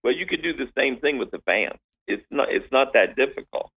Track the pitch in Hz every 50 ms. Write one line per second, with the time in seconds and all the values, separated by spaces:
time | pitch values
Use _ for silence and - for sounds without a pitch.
0 | - 120 127 - 185 180 185 165 156 170 156 135 135 - - 135 143 139 127 117
1 | - 147 147 127 104 90 - - - - 87 107 98 - - - _ _ _ _
2 | _ - 98 101 - _ - 143 - - - 98 - - 131 135 135 131 - 117
3 | 95 90 - - 131 135 - - - _ - - - - _